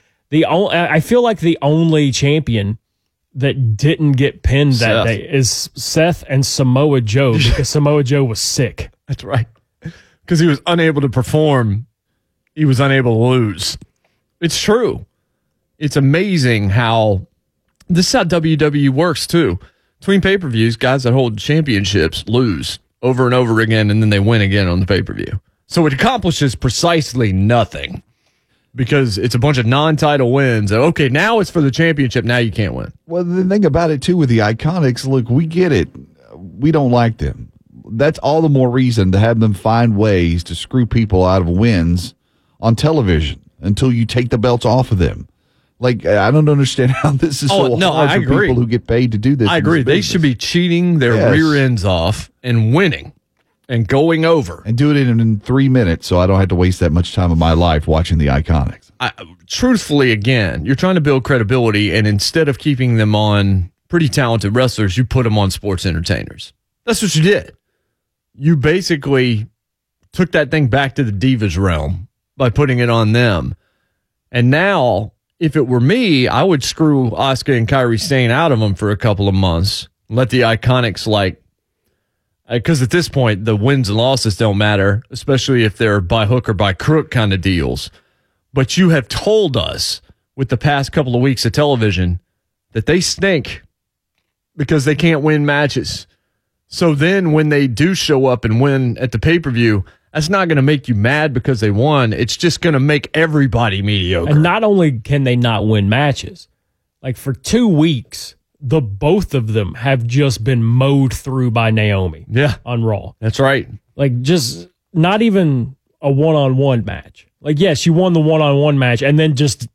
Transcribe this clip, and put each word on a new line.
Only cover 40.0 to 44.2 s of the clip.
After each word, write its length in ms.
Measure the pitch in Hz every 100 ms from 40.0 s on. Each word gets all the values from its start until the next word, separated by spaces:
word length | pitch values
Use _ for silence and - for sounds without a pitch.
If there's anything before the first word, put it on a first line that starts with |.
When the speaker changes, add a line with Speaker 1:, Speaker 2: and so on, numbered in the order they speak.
| 110 98 85 85 -
Speaker 3:
to 100 | 85
screw 300 | - 131 117
people 400 | 120 107 92 92
out 160 | 95
of 80 | 85
wins 640 | 87 117 101 82 87 82 - _ _ _ _
on 140 | 110 117
television 640 | 143 160 107 82 76 69 _ _
until 300 | 87 101 131
you 140 | 120 113
take 240 | 127